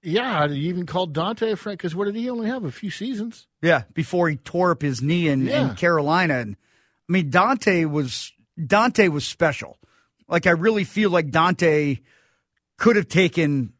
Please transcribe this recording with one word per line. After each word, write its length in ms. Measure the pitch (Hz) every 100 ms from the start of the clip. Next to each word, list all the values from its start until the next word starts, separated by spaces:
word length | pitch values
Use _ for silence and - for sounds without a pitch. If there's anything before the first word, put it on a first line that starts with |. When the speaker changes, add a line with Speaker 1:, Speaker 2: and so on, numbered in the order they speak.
Speaker 1:
Yeah, 420 | 165 185 254 185 147
you 220 | 143 156
even 160 | 180 175
called 260 | 175 185
Dante 400 | 147 175 226 220
a 40 | 208
friend, 220 | - 196
'cause 160 | 180
what 120 | 165 202
did 100 | 214
he 120 | 240
only 200 | 240 220
have? 160 | 254
A 80 | 175
few 180 | - 208
seasons? 560 | - 220 240 226 - _ _
Speaker 2:
Yeah, 240 | 160 156 110
before 340 | - 156 180 170
he 80 | 147
tore 360 | - 175 180
up 100 | 165
his 180 | 147 123
knee 280 | 135 175 165
in, 180 | 139 131
Speaker 1:
Yeah. 240 | 254 262
Speaker 2:
in 60 | 202
Carolina. 600 | 175 165 147 170 175 131
And, 180 | 110 101 _ _ _ _ _
I 40 |
mean, 180 | 180 151
Dante 540 | 175 208 262 - 180
was, 480 | 160 147 131 - - _ _ - 151
Dante 400 | 202 240 240 190
was 160 | 147
special. 540 | - - 160 131 - - _ _ _ _ _
Like, 180 | 170 185
I 20 |
really 320 | 170 190 214
feel 260 | 185 - 208
like 200 | 175 156
Dante 680 | 160 170 180 170 151 147 131 _ _ _ _ _ _ _ _
could 180 | 220 214
have 100 | 175
taken 680 | 175 185 - 156 143 117 _